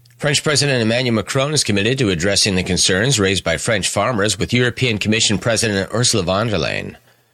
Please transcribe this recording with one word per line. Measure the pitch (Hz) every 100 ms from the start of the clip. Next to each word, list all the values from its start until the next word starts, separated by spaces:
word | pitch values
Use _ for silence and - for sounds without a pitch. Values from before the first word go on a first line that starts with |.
| _ -
French | 147 147
President | 156 143 143 127
Emmanuel | 110 120 127
Macron | 110 95 135 139
is | 151
committed | - 101 104 135
to | 110
addressing | 90 98 98 110
the | 92
concerns | 90 87 - 95 123 117
raised | 95 95
by | 85 80
French | - 107 -
farmers | 104 107 113 107 -
with | 107
European | 123 123 - 127 104
Commission | 104 110 - 95
President | 120 107 113 98 92
Ursula | 110 123 110
von | 87 92 117
der | 95
Leyen. | 62 50 50 - _ _ _